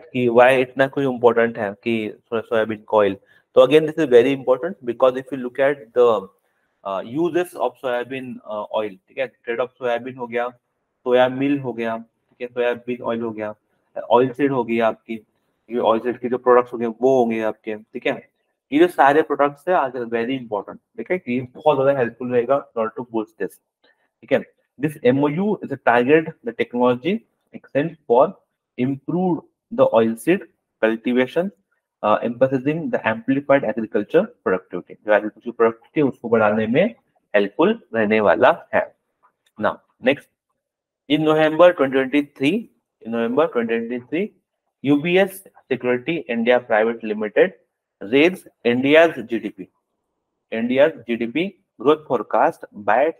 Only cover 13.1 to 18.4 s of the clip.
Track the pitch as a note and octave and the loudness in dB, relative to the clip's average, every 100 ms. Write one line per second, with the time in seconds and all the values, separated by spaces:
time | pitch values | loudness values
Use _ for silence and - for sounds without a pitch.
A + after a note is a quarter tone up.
13.1 | A#2 A#2 G#2+ G#2+ G#2+ _ _ _ - - | -6 -6 -8 -10 -12 _ _ _ -14 2
14.1 | A2+ C3 - C#3+ C3+ A2+ A2+ A2+ A2+ _ | 4 4 0 -2 0 -2 0 0 -2 _
15.1 | A2 _ _ _ _ _ A#2 G#2 A2+ A#2+ | -14 _ _ _ _ _ -2 0 0 -2
16.1 | A#2 B2 B2 B2 B2 B2 A#2 A#2 A2 B2+ | -6 -4 -2 4 4 2 -4 -6 -2 0
17.1 | C3 A#2 A2+ A2 G#2+ - G#2+ A2 B2 D3 | 2 2 0 -4 -6 -10 -10 -12 -8 -6
18.1 | A#2+ - _ | -6 -10 _